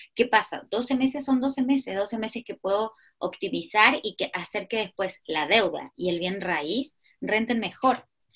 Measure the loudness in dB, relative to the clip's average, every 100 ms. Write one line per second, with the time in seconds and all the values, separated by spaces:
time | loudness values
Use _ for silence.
0 | -14 -2 4 4 2 -10 -6 -4 0 2
1 | 2 0 0 2 2 0 2 2 0 -4
2 | -2 -2 -6 -6 -10 -8 0 0 0 -6
3 | _ -6 -6 -4 -4 -4 -2 6 6 4
4 | -4 -4 -6 -4 -6 -6 -4 -4 -4 -4
5 | -4 -4 -4 -2 4 4 4 0 -10 -4
6 | -2 0 -2 -2 -2 -2 -2 -4 -4 _
7 | _ -10 -2 0 0 -2 -2 0 2 2
8 | -4 _ _